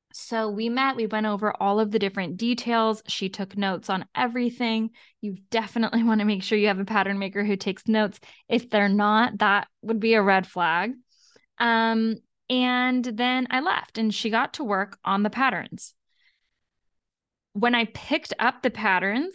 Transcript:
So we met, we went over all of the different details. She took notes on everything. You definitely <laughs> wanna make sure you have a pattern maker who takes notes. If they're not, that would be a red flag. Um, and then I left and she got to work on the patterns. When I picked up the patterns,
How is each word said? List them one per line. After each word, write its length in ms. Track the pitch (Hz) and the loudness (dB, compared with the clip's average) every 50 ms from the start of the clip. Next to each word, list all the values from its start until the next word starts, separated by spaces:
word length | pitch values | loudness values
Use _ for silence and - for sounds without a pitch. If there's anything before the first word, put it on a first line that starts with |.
| _ _ - | _ _ -18
So 360 | - - - 240 226 220 214 | -16 -10 -6 -4 -4 -2 -2
we 180 | 208 208 226 233 | -4 -4 -4 -2
met, 280 | 240 262 269 269 262 | 0 0 0 0 0
we 100 | 240 220 | -2 -2
went 200 | 202 220 214 214 | -2 -2 -2 -2
over 280 | 214 208 196 214 208 - - | -2 -2 0 -2 -2 -2 0
all 220 | 190 202 202 214 | 0 2 2 2
of 100 | 220 208 | 2 0
the 80 | 208 208 | 0 0
different 380 | 196 190 196 202 185 165 180 | 0 -2 -2 -4 -6 -6 -4
details. 640 | 190 226 240 247 247 - 240 233 226 220 220 214 - - | -4 -2 -2 -2 -2 -2 0 2 2 2 2 0 -2 -6
She 220 | - - - 196 190 | -8 -8 -6 -6 -6
took 280 | - - 196 190 196 | -6 -8 -10 -8 -6
notes 320 | 202 196 190 190 196 - - | -4 -2 -2 -2 -4 -4 -4
on 160 | 190 185 - - - | -4 -4 -4 -6 -4
everything. 760 | - 254 240 233 247 240 240 240 - 247 226 220 220 220 226 - - - _ _ _ | -2 -2 -2 0 -2 -2 -2 -2 -2 -2 -2 0 0 -2 -4 -6 -12 -20 _ _ _
You 180 | 226 208 190 185 - - | -10 -10 -10 -10 -8 -4
definitely 520 | - 220 214 208 - 233 226 - - 233 226 | -2 -2 -2 -2 -2 0 0 2 2 2 4
<laughs> 20 | |
wanna 200 | 233 220 214 208 | 4 4 4 4
make 180 | 214 208 190 185 | 2 0 0 0
sure 160 | - 220 208 | 0 2 2
you 100 | 202 208 | 4 4
have 120 | 190 185 | 2 0
a 40 | 202 | -2
pattern 340 | 196 220 202 190 196 202 196 | -2 0 0 0 0 0 -4
maker 260 | 196 196 196 202 202 | -4 -4 -4 -2 -2
who 120 | 208 196 | 0 -2
takes 300 | 190 - 202 190 - - | -2 -2 -4 -6 -4 -2
notes. 320 | 226 220 220 214 196 - - - - - - _ - | 0 2 2 2 0 -2 -8 -20 -20 -20 -18 _ -2
If 220 | - 247 247 - | -2 -2 0 0
they're 180 | - 208 202 202 | 2 2 2 4
not, 500 | 196 208 208 208 214 220 240 - - 202 | 4 4 4 4 4 4 2 2 0 0
that 300 | 214 196 202 202 - - _ _ - | 2 4 4 2 0 -4 _ _ -6
would 180 | 208 233 214 | -4 -2 0
be 140 | 214 226 226 | 2 4 4
a 80 | 214 196 | 4 6
red 240 | 202 190 190 180 | 6 4 4 2
flag. 480 | - - 185 170 160 165 175 196 233 269 247 _ _ _ _ _ _ _ _ _ _ _ - | 0 -2 -2 0 2 2 0 0 -2 -4 -8 _ _ _ _ _ _ _ _ _ _ _ -2
Um, 580 | 233 233 226 226 226 226 226 226 226 226 226 - _ _ _ _ _ - | 0 2 2 4 2 2 2 2 2 0 -2 -4 _ _ _ _ _ -2
and 540 | 254 254 254 254 247 247 247 254 254 254 233 | 0 0 2 2 2 2 2 2 2 0 0
then 420 | 247 214 214 247 247 254 254 254 240 | -2 -2 -2 0 0 0 0 -2 -2
I 100 | 262 262 | -2 -2
left 380 | 302 370 381 - - - - 226 | 0 0 -2 -2 -4 -6 -4 -2
and 140 | 226 214 202 | -2 0 0
she 180 | - - 214 | -2 -2 0
got 240 | 220 233 277 - - | 0 0 0 -2 -4
to 100 | - 294 | -6 -4
work 340 | 208 202 190 202 202 - - - | -2 0 -2 -2 -4 -8 -8 -4
on 180 | - 196 202 208 | -2 0 0 0
the 80 | 214 | 0
patterns. 640 | 214 240 262 254 196 165 - - - - - - - _ _ _ _ _ _ _ _ _ _ _ _ _ _ _ _ _ _ _ _ _ _ _ _ _ _ _ _ _ _ _ - | 0 0 0 0 0 -2 -6 -10 -12 -16 -16 -16 -20 _ _ _ _ _ _ _ _ _ _ _ _ _ _ _ _ _ _ _ _ _ _ _ _ _ _ _ _ _ _ _ -4
When 200 | 208 226 240 247 | 0 0 2 2
I 120 | 233 226 | 2 0
picked 480 | 226 - - - - 277 330 - - - - | 0 -4 -10 -6 -4 -4 -4 -4 -4 -4 -2
up 240 | 220 254 262 - - | 0 0 0 0 -2
the 80 | 247 | -2
patterns, 640 | - - 220 208 185 180 185 196 208 262 320 381 | -2 0 0 2 2 2 2 0 -2 -2 -2 -4